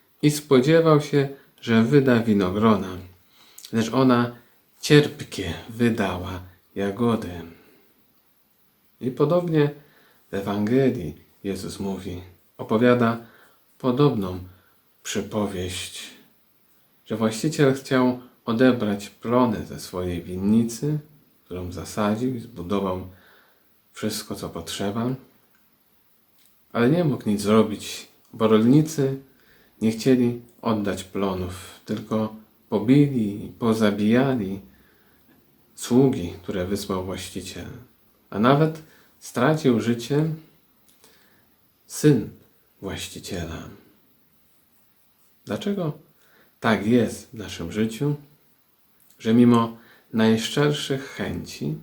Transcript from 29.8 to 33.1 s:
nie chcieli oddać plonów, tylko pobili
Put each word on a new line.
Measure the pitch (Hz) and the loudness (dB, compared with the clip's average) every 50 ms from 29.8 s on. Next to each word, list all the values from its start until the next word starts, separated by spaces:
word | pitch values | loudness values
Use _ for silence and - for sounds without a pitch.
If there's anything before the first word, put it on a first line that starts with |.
nie | - 113 110 | -2 -2 -2
chcieli | - - 135 131 123 123 120 120 - - - _ _ - | 0 2 4 4 4 4 2 0 -4 -8 -18 _ _ -4
oddać | 120 113 107 101 101 92 95 - | -2 -2 -2 -2 -2 -4 -6 -8
plonów, | - - 101 98 98 92 90 92 92 90 - - - - - _ | -8 -4 -2 -2 -2 -2 -2 -4 -6 -8 -12 -14 -18 -20 -16 _
tylko | - 110 104 - - 117 110 110 107 - - - _ _ _ _ - | -8 -8 -8 -6 -4 -4 -2 -2 -4 -6 -12 -20 _ _ _ _ -4
pobili | 113 104 95 117 131 147 147 139 | -4 0 2 4 6 6 6 4